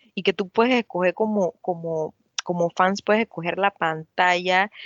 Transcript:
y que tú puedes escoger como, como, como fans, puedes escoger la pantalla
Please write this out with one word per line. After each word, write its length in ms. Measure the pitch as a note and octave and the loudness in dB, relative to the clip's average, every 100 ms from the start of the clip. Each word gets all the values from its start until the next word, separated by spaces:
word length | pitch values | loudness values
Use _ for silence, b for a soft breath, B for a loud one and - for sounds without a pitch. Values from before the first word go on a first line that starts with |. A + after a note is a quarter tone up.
| _ - | _ -4
y 80 | |
que 100 | F#3+ | -2
tú 160 | - F#3+ | -2 -2
puedes 240 | - A#3+ | 0 2
escoger 400 | B3 - F3 F3+ | 2 0 0 0
como, 380 | - A3 G#3+ F3 - | 0 -2 0 -2 -4
como, 520 | - E3+ E3 D#3+ D#3 - _ - | -6 -6 -4 -4 -6 -10 _ -10
como 260 | - F3 E3+ | -6 -2 -2
fans, 320 | - F#3 G3 | 2 2 0
puedes 220 | - G#3 | 0 0
escoger 340 | A3 - E3+ F3+ | 0 -6 -6 0
la 140 | G3 | 0
pantalla 1000 | - E3 D#3+ D#3+ - F3+ F3 F3+ F#3 G#3 B | 0 -4 -4 -6 0 2 2 2 2 0 B